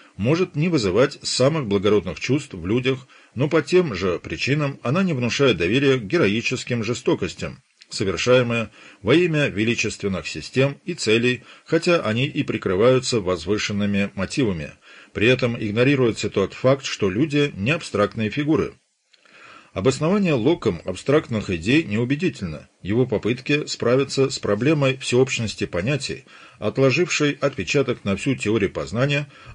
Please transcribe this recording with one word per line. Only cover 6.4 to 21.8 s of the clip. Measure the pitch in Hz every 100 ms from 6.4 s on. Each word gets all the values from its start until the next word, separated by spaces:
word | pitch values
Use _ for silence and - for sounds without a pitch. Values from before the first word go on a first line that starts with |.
| - 127 - 120
жестокостям, | 107 120 - - 85 - 78 65 _ _ _
совершаемые | - 98 80 120 127 120 117 110 - - -
во | 98
имя | 160 180 151 135
величественных | 90 113 113 110 - 101 90 -
систем | - - 127 139 143
и | -
целей, | 175 - 113 123 123 - - -
хотя | 165 175 170
они | 110 113 135
и | 151
прикрываются | 123 117 95 92 120 131 131 117
возвышенными | 90 90 82 107 - 101 101 101 98
мотивами. | - 92 - 117 85 67 - - - -
При | - 107
этом | 127 120 117
игнорируется | 110 104 131 139 120 101 104
тот | 104 95
факт, | - 127 135 -
что | - 98
люди | 98 156 147 147
не | - 107
абстрактные | 165 - 98 104 - 107
фигуры. | 143 147 139 76 - _ _ _ _ _ - - - -
Обоснование | 98 113 127 151 208 185
Локом | 139 120 170 113 85 -
абстрактных | 92 - 147 - 110 95
идей | 87 90 147